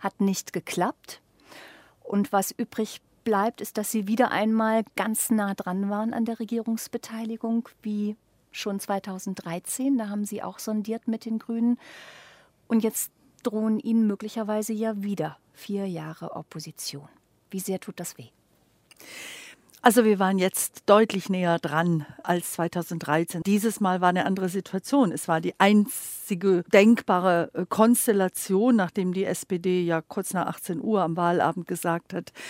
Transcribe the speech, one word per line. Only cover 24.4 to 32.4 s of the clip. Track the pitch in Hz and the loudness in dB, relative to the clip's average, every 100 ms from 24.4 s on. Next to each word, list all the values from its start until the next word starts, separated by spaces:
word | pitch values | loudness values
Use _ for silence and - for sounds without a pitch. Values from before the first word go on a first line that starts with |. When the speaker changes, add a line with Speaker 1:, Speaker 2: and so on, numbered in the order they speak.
| 185 | -2
Speaker 2:
Situation. | 190 - 190 - 285 214 | -4 -4 -8 0 4 4
Es | - - | 0 -2
war | 160 | 0
die | 170 - | 0 4
einzige | 196 208 202 - - - - 180 196 180 - | 6 6 4 -4 -10 -14 -6 -2 2 2 6
denkbare, | 202 214 233 - 180 185 170 160 | 8 8 6 4 2 4 2 0
äh, | - 180 | -4 -4
Konstellation, | - 220 240 - 202 185 - - 190 240 233 | 4 6 6 4 2 2 -2 0 2 4 4
nachdem | 175 - 185 | 2 0 -2
die | 180 | 0
S | 196 180 | -2 -4
P | - 180 | -4 -2
D | 185 180 | 0 0
ja | 170 165 | 2 0
kurz | - - 190 | -2 -8 -4
nach | 185 - | -2 -4
achtzehn | - - 170 | -6 -6 -4
Uhr | - 214 | 0 0
am | 165 165 | 0 2
Wahlabend | 175 175 156 165 165 | 2 4 2 0 -6
gesagt | 175 175 170 - | -4 -2 -2 -4
hat, | 180 - - | -10 -10 -16